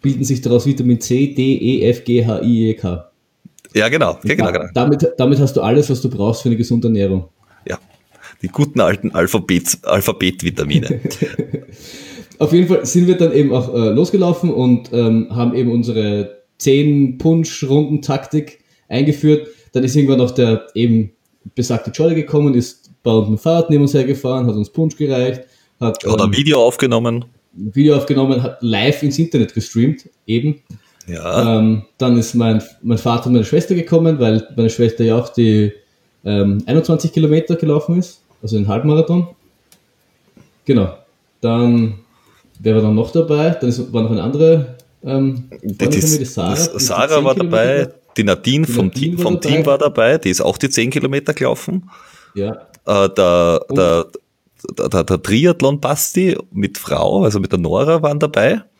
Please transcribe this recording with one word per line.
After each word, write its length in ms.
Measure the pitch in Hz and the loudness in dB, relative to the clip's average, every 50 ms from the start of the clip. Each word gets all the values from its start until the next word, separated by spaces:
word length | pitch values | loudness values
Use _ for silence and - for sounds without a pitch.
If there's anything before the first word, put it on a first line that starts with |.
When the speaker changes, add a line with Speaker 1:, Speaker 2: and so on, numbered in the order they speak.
Speaker 1:
bilden 220 | - 139 131 120 120 | -2 -2 -2 -2 -2
sich 180 | 117 135 120 | -4 -4 -4
daraus 260 | - 123 120 117 - | 0 0 0 2 2
Vitamin 320 | 143 135 127 123 123 120 117 | 0 -2 0 2 0 0 0
C, 340 | - - 123 127 139 139 - | 0 -2 0 0 0 0 0
D, 220 | - 131 135 135 | -2 0 0 0
E, 340 | - - 120 131 - - 123 | 0 0 -2 0 2 2 2
F, 140 | 120 - - | 0 0 -2
G, 220 | - 120 123 113 | 0 0 2 2
H, 140 | 113 107 - - | 0 -2 0 0
I, 260 | 117 120 113 113 110 | 0 2 2 2 0
E, 40 | 110 | -2
K. 340 | - - 92 87 82 - _ _ _ _ _ _ _ _ - _ _ _ - _ | -2 -4 -6 -6 -6 -10 _ _ _ _ _ _ _ _ -20 _ _ _ -4 _
Speaker 2:
Ja, 160 | 107 107 117 | 0 0 2
genau. 300 | 135 156 139 87 - - - | 2 0 0 0 -2 -4 -4
Ja, 120 | 104 147 | -2 -2
genau, 160 | - - 90 | 0 0 -2
Speaker 1:
Da-, 0 | |
Speaker 2:
genau. 180 | 90 85 - - - | -2 -4 -6 -4 -2
Speaker 1:
damit, 340 | 120 123 139 147 - 165 165 - | 0 2 2 2 2 0 -2 0
damit 220 | - 131 135 143 135 | 0 2 2 4 2
hast 160 | 143 127 - | 2 2 0
du 60 | - | 0
alles, 280 | - 107 123 147 143 - | 0 2 2 2 2 0
was 120 | 131 123 | -2 -2
du 80 | - 123 | -4 -6
brauchst 340 | 127 101 101 110 113 - - | -4 -2 -2 -2 -2 -2 -2
für 60 | 131 | -2
eine 80 | 117 | -2
gesunde 320 | 110 120 - 123 117 117 117 | -2 0 0 0 0 0 0
Ernährung. 400 | 113 101 98 95 95 95 85 - _ _ _ _ _ _ _ | 0 0 0 0 -2 -4 -4 -8 _ _ _ _ _ _ _
Speaker 2:
Ja, 120 | - 92 - _ _ _ _ _ _ _ _ - - - _ - | -12 -12 -12 _ _ _ _ _ _ _ _ -20 -20 -16 _ -12
die 60 | 175 | -8
guten 320 | - - 147 143 147 120 | -2 -2 -2 0 2 2
alten 300 | 98 85 98 - - 104 - | 2 2 2 0 -4 -4 -2
Alphabet-, 640 | 85 85 - - 107 87 - 92 87 - - - - - | 0 0 0 0 -4 -2 0 -2 0 0 -2 -6 -4 -2
Alphabet-Vitamine. 1160 | - - 101 - - - - 98 92 92 - - 87 - - 76 71 71 - - - 156 117 - - - - 151 147 - - - - - - - - | 0 0 0 0 -2 -4 -2 -2 -4 -4 -4 -6 -6 -4 -4 -4 0 0 -2 0 -2 -6 -6 -6 -8 -6 -6 -8 -6 -6 -8 -8 -8 -10 -12 -12 -16
Speaker 1:
<laughs> 680 | - - - - - - - - - - - _ - _ | -20 -20 -20 -20 -20 -20 -20 -20 -20 -20 -20 _ -4 _
Auf 140 | 156 151 160 | 0 2 4
jeden 140 | 175 180 | 2 4
Fall 180 | 165 185 156 - | 4 2 0 0
sind 220 | - - 180 180 | 0 2 2 4
wir 100 | 180 180 | 4 4
dann 140 | 175 170 160 | 4 2 2
eben 200 | 139 147 147 135 | 4 2 2 2
auch, 220 | 120 113 - - - | 2 0 -2 -2 -2
äh, 160 | 120 113 110 | 0 0 2
losgelaufen 640 | 107 131 180 180 - 190 175 175 170 - - 170 139 | 2 2 0 2 2 0 2 2 0 0 -2 -2 0
und, 380 | 120 127 127 123 120 - - - | 0 2 2 2 2 0 -2 -2
ähm, 360 | 120 117 113 113 113 - - | 0 2 2 2 0 0 -2
haben 240 | 107 120 120 120 - | -4 -2 -2 0 0
eben 160 | 127 127 120 | 0 0 0
unsere 720 | 117 120 113 120 110 110 104 104 104 104 101 101 - - _ _ _ _ | 0 0 -2 0 -2 -2 -2 -2 -2 -4 -4 -6 -10 -20 _ _ _ _
zehn 580 | - 139 135 143 147 151 147 143 139 123 123 | 2 2 2 4 4 2 2 2 2 0 -2
Punsch-Runden-Taktik 1400 | 127 - 160 165 165 160 160 - - 147 131 139 151 151 139 151 143 - - 139 135 - - - 151 147 - - _ _ _ _ _ _ _ | -2 0 2 2 2 0 -4 -6 -8 -2 0 2 2 2 0 -2 -4 -2 -4 -4 -4 -4 -4 -4 -4 -4 -4 -18 _ _ _ _ _ _ _
eingeführt. 580 | - 123 139 151 143 - - 151 151 147 - - - _ _ _ | -2 0 0 0 0 2 4 2 2 2 0 -8 -20 _ _ _
Dann 120 | _ 123 131 | _ -2 -2
ist 120 | 123 120 | 0 2
irgendwann 240 | 151 143 135 135 123 | 2 2 4 4 2
noch 120 | 123 - | 2 0
der 360 | - 127 123 113 110 104 - - _ | 2 0 2 2 2 -2 -2 -8 _
eben 380 | 107 120 120 113 113 107 101 _ _ _ _ _ _ _ - _ | -2 0 2 2 2 0 -2 _ _ _ _ _ _ _ -10 _
besagte 340 | - 120 - - - - - | -6 -4 -2 -4 -4 -6 -8
Jordi 260 | - - 156 170 165 | -4 0 0 2 2
gekommen, 380 | 160 147 - 156 147 147 143 131 | 0 -2 0 0 2 2 4 2
ist 380 | 123 117 - - _ _ _ - _ | 2 0 -2 -10 _ _ _ -20 _
bei 100 | _ 123 | _ 2
uns 180 | 113 110 104 104 | 2 2 2 0
mit 100 | 107 101 | -2 -2
dem 20 | |
Fahrrad 280 | - 160 165 170 165 165 | 0 0 2 2 2 2
neben 120 | 151 143 | 2 2
uns 120 | 143 135 - | 2 2 2
hergefahren, 540 | 139 127 131 139 131 - 127 131 131 123 | 0 0 0 -2 -4 -4 -4 -4 -2 -2
hat 80 | 120 104 | -2 -2
uns 140 | 107 104 - | -2 -4 -4
Punsch 260 | _ - 165 156 - | _ -2 -2 -2 -2
gereicht, 460 | - 151 143 131 123 123 131 135 127 - _ _ _ _ _ _ _ | -4 -4 -2 0 0 0 -2 -4 -8 -14 _ _ _ _ _ _ _
hat, 240 | 123 113 - - - | -4 -4 -4 -4 -2
Speaker 2:
Hat 160 | - 110 - | -2 0 2
ein 60 | 98 | 2
Speaker 1:
ähm, 100 | 95 101 | 0 0
Speaker 2:
Video 240 | 127 143 151 147 131 117 | 0 2 2 4 4 4
aufgenommen. 600 | 123 - - 139 127 117 113 117 117 117 117 120 - _ _ _ _ _ | 2 2 2 0 0 0 0 0 -2 -4 -4 -8 -12 _ _ _ _ _
Speaker 1:
ein 180 | - 101 107 101 | -12 -12 -4 0
Video 220 | 135 147 151 143 | 4 4 4 4
aufgenommen, 440 | 135 - - 143 135 135 135 135 120 | 2 2 0 0 0 2 2 2 0
hat 180 | 123 123 - - | -2 -4 -6 -4
live 420 | 120 117 110 101 113 139 147 - 151 | -2 -2 0 0 0 0 0 0 -2
ins 160 | 143 135 - | -2 0 0
Internet 340 | 165 165 - 135 107 - - | -2 0 2 0 0 0 -2
gestreamt, 540 | 113 107 - - 113 120 147 151 - - - _ _ _ | -8 -8 -4 -2 0 0 0 0 -4 -10 -20 _ _ _
eben. 360 | - 110 117 127 156 143 - _ _ - - _ _ _ _ - | -4 -4 -2 -2 -2 -6 -6 _ _ -20 -20 _ _ _ _ -14
Speaker 2:
Ja. 540 | 90 87 82 80 87 87 - 117 113 113 110 | -14 -12 -10 -6 -2 0 0 2 2 2 2
Speaker 1:
Ähm, 240 | 110 110 110 104 101 _ _ | 2 2 0 0 -4 _ _
dann 200 | _ 131 123 120 | _ 0 2 2
ist 160 | 120 110 - - | 2 0 0 -2
mein, 300 | 120 117 113 110 107 - - _ _ | 0 2 2 0 0 -2 -6 _ _
mein 160 | - 117 117 | -4 -2 -2
Vater 300 | - - 117 117 113 - | -2 0 -2 -2 -2 0
und 60 | 123 123 | 2 2
meine 100 | 120 107 | 2 2
Schwester 320 | - - 170 165 - 190 | 2 0 -2 0 0 -2
gekommen, 440 | 175 160 - 170 165 165 165 160 139 | -2 0 0 2 2 4 2 2 2
weil 280 | 123 110 110 110 107 - - | 2 2 2 0 -2 -4 -4
meine 140 | 120 113 113 | 0 0 0
Schwester 340 | - - 120 113 - - 117 | 2 2 0 0 0 0 0
ja 140 | 113 110 | 2 2
auch 100 | 120 120 | 0 -2
die, 460 | - - - 117 110 107 107 104 104 - - _ _ _ _ _ _ _ _ _ | -2 0 2 2 4 4 4 2 0 -2 -8 _ _ _ _ _ _ _ _ _
ähm, 400 | 101 104 101 98 101 98 104 113 | -4 0 0 2 2 0 -2 -2
einundzwanzig 460 | - 135 160 - - 160 156 - 160 | 0 0 0 2 2 -2 0 0 -2
Kilometer 460 | - 160 160 147 151 165 165 - 170 | 0 0 2 2 2 0 0 -2 -4
gelaufen 420 | 165 - 156 156 151 - - 170 180 | -2 0 0 0 0 0 0 -2 -2
ist, 220 | 180 - - _ _ _ _ _ | -2 -4 -12 _ _ _ _ _
also 140 | - 107 110 | -8 -4 -2
den 140 | 104 101 107 | -2 0 0
Halbmarathon. 580 | 101 113 135 151 151 156 160 160 170 180 170 - - _ _ _ _ _ _ _ _ _ _ _ _ _ _ _ _ _ _ _ _ _ _ _ _ _ _ | -2 -2 0 2 2 2 2 2 0 -2 -2 -4 -10 _ _ _ _ _ _ _ _ _ _ _ _ _ _ _ _ _ _ _ _ _ _ _ _ _ _
Genau. 340 | - 135 113 98 90 - - _ _ _ _ _ _ _ _ | 0 2 2 2 0 -4 -12 _ _ _ _ _ _ _ _
Dann, 540 | - 117 117 120 120 120 120 117 113 110 101 98 _ _ _ _ _ _ _ _ _ _ _ - | -2 -2 0 2 2 4 4 2 2 0 -4 -8 _ _ _ _ _ _ _ _ _ _ _ -4
wer 160 | - 113 107 | 0 2 2
war 80 | 110 107 | 4 2
dann 120 | 107 107 | 2 2
noch 160 | 110 - - | 0 0 0
dabei? 380 | - 165 160 147 151 147 156 170 | 0 0 0 2 0 2 2 0
Dann 200 | 165 - - 123 | 0 0 -2 -2
ist, 220 | 117 123 120 - | -2 -4 -6 -4
war 120 | - 117 113 | -2 -2 0
noch 80 | 110 | 0
eine 120 | 113 101 82 | -2 -2 -2
andere, 540 | 113 - 147 160 160 165 156 135 123 - - - _ _ _ - | -4 0 2 4 4 4 4 0 -4 -10 -20 -20 _ _ _ -10
ähm, 460 | 135 135 135 139 135 127 123 123 - - - | -4 -2 0 0 -2 -2 -6 -12 -14 -20 -12
Speaker 2:
Die, 140 | - 107 98 | -10 -10 -4
Speaker 1:
Freundin 140 | - - - | -2 -2 0
Speaker 2:
die, 100 | - 185 | 2 2
Speaker 1:
von 100 | 160 156 | 2 2
mir, 60 | 156 143 | 0 0
die 60 | 127 | -2
Sarah, 240 | - - 110 90 87 | -6 -6 -4 -4 -2
Speaker 2:
das, 180 | 135 151 170 165 | 0 -2 -2 -2
Speaker 1:
die 80 | - | -2
ist 40 | - | -4
die 40 | - | -4
Speaker 2:
Sarah 220 | - 87 90 127 147 | -2 0 -2 0 2
Speaker 1:
zehn 160 | 156 147 139 | 2 2 2
Speaker 2:
war 80 | 135 135 | 2 0
Speaker 1:
Kilometer 240 | 196 180 170 139 | 0 0 0 0
Speaker 2:
dabei, 160 | 110 113 127 139 | 0 2 2 0
Speaker 1:
gelaufen. 200 | 143 165 165 - _ _ _ _ | -2 -2 -4 -8 _ _ _ _
Speaker 2:
die 80 | - 107 | -2 0
Nadine 420 | 101 92 - - 123 131 151 160 | 0 0 0 0 -2 0 0 0
Speaker 1:
Die 60 | 151 | 0
Speaker 2:
vom 140 | - 120 95 | 0 -2 -2
Speaker 1:
Nadine 200 | 92 - 131 143 | -2 -2 -2 -4
Speaker 2:
Team, 120 | 165 175 | -4 -2
Speaker 1:
war 60 | 175 175 | -2 -2
Speaker 2:
vom 100 | 117 87 | -2 -2
Speaker 1:
dabei. 220 | - - 156 143 | -2 0 0 0
Speaker 2:
Team 100 | 156 151 | 2 2
war 120 | 143 139 | 2 0
dabei, 400 | 139 147 147 - - 110 120 127 120 | 2 0 0 0 2 2 2 2 2
die 100 | - 98 | 0 -2
ist 120 | 87 - | -2 0
auch 160 | - - - | 0 -2 -2
die 120 | - - 131 | -2 -4 -2
zehn 200 | - - 113 127 | 0 -2 -2 -2
Kilometer 440 | 127 151 - 139 139 143 143 - 147 | -2 -2 -4 -2 -4 -2 -4 -4 -4
gelaufen. 560 | - 131 127 120 - - - 170 190 180 - - - - - - - _ _ _ | -2 -2 -2 -2 -4 -6 -6 -6 -6 -8 -10 -20 -20 -20 -20 -20 -20 _ _ _
Speaker 1:
Ja. 160 | 101 98 107 113 - - _ - - _ | -8 -6 -6 -8 -10 -16 _ -20 -12 _
Speaker 2:
Äh, 240 | - 104 101 98 95 | -2 2 2 2 2
der, 560 | 95 - 95 87 87 87 87 85 85 - - | 2 2 2 4 4 4 4 2 2 0 -2
Speaker 1:
Und 100 | - - | -2 0
Speaker 2:
der, 300 | 95 92 85 82 85 80 - _ - _ _ _ _ _ _ _ _ - - - | 2 2 2 2 0 -2 -4 _ -20 _ _ _ _ _ _ _ _ -16 -14 -8
der, 120 | - - - | -6 -4 -2
der, 140 | 92 92 80 | 0 -2 0
der 200 | - 92 87 - | 0 -2 -2 0
Triathlon-Basti 1120 | 95 101 117 151 175 165 170 135 135 147 143 - 139 147 147 - - - 180 185 185 - - - _ | -2 0 2 2 2 2 2 0 0 0 0 -2 -4 -4 -4 -4 -4 -2 0 0 0 -2 -2 -8 _
mit 260 | - - 101 95 - | -6 -6 -6 -6 -6
Frau, 460 | - - - - - - - - 98 185 | -10 -8 -6 -4 -2 0 0 0 2 0
also 160 | 117 104 101 | 0 0 -2
mit 120 | 95 - | -2 -2
der 80 | - 92 | -2 -2
Nora, 420 | 82 78 87 101 135 151 165 165 | -2 0 0 0 2 2 0 0
waren 180 | 156 147 147 147 | 0 -2 0 0
dabei 420 | 160 151 - 98 107 135 214 220 - _ _ | -2 -2 0 0 2 2 0 -2 -6 _ _